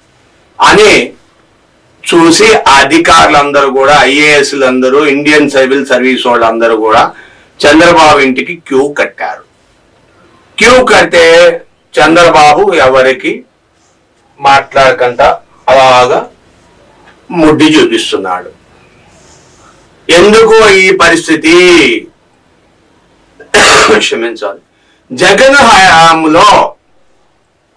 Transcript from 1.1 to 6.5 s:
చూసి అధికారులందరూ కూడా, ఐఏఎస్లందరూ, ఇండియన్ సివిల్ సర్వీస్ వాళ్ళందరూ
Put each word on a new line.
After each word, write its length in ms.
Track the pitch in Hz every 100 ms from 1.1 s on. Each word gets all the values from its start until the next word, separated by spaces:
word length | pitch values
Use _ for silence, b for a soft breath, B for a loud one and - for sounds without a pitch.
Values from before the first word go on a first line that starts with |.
| - _ _ _ _ _ _ _ _ -
చూసి 400 | 175 165 165 220 202
అధికారులందరూ 1160 | - - - 160 175 - - 147 147 143 139
కూడా, 280 | 131 135 147
ఐఏఎస్లందరూ, 1000 | 127 143 151 147 139 139 131 127 127 139 151
ఇండియన్ 440 | 139 147 151 139
సివిల్ 360 | 139 131 139 131
సర్వీస్ 420 | 123 127 123 123
వాళ్ళందరూ 500 | 120 113